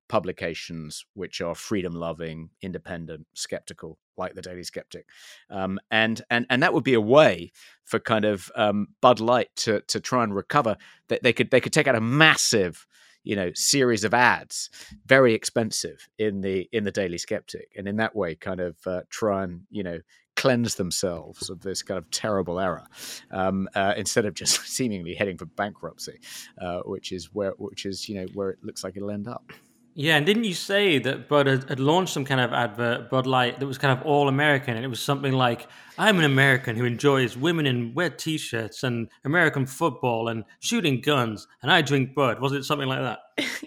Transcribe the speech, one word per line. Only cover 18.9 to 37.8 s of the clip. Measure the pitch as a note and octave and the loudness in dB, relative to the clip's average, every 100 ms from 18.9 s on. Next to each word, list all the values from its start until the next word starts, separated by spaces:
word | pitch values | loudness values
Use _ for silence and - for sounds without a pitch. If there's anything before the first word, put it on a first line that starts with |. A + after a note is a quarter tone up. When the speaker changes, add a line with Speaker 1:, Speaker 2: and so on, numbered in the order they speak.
| F2+ - | -6 -8
Speaker 1:
try | - G#2+ G2 | -4 -2 0
and, | F#2 F2 G2 | -4 -8 -12
you | A2 | -10
know, | F#2 E2+ - _ _ | -8 -10 -14 _ _
cleanse | - C3+ B2 A2+ | -2 2 2 0
themselves | - F2+ - F#2+ E2 D#2 - - | -2 -4 -2 -4 -6 -10 -12 -12
of | F#2 | -10
this | F#2+ F2+ | -8 -8
kind | - F#2+ | -6 -8
of | E2 | -8
terrible | - A2 G2 F2+ F2 | -6 -2 -2 -2 -2
error, | F#2+ D#2+ - - - - - | -2 -4 -10 -18 -16 -16 -10
um, | F#2+ F#2 F#2+ F#2+ | -2 0 0 -2
uh, | G#2 G2 G#2+ | 0 0 0
instead | G2+ B2+ G#2 | 0 0 -2
of | |
just | - - - | -2 -2 -2
<laughs> | - | -2
seemingly | - B2 G2 E2+ | -4 -4 -4 -8
heading | - G2+ F2 | -4 -4 -4
for | E2+ | -10
bankruptcy, | - G2+ E3+ E2+ - - D2+ - - - - | -6 -6 -6 -14 -14 -16 -16 -18 -18 -18 -12
uh, | F#2 F2 | -8 -8
which | - F#2+ - | -8 -10 -10
is | F#2 - | -12 -8
where, | G#2 G2 | -6 -4
which | - G2+ F#2+ G2 | -6 -12 -10 -10
is, | F#2+ - | -10 -8
you | G2+ | -8
know, | F#2 | -8
where | G2 G2 | -6 -6
it | F#2 | -6
looks | G#2+ - | -12 -12
like | F#2+ F#2+ | -12 -10
it'll | G2+ | -8
end | G#2 G#2+ | -8 -8
up. | B2 - - _ _ _ | -12 -16 -20 _ _ _
Speaker 2:
Yeah, | - D3+ D3+ | -4 2 4
and | |
didn't | D3+ G#3+ | 4 2
you | A3 | 0
say | E3 - G3+ G3+ C#3 | -4 -2 0 2 2
that | A#2+ B2 B2 | 0 -4 0
Bud | D3 C#3 | 2 4
had, | C3 C3+ | 2 0
had | C3 | 0
launched | C#3 F3 F3 | 2 2 2
some | D#3 | -4
kind | C3 C3 | -2 0
of | A#2+ | 2
advert, | C3 A#2+ G#2 A#2 B2 A#2 | 0 -2 0 -2 -2 0
Bud | C3 B2+ | -2 2
Light, | B2+ B2 - | 2 2 -2
that | C#3 | -6
was | B2+ | 0
kind | C#3 C3 | 2 2
of | D3+ | 2
all | C#3+ C#3+ | 2 4
American, | C3+ D3+ C#3 C3 | 4 4 2 0
and | A2+ | -4
it | C3 | -6
was | A2+ | -6
something | - C#3 C#3 | -2 -2 0
like, | C3 B2 A#2 - - - - | 2 2 0 -8 -20 -18 0
"I'm | G3+ F#3 | 2 6
an | |
American | D3+ C3+ C#3 C3 B2 A2 | 6 6 6 6 2 0
who | B2 | 0
enjoys | A#2 C#3+ C3+ A#2+ A2+ | 2 4 4 2 0
women | D#3+ E3 C#3+ | 0 0 0
in | B2 | 0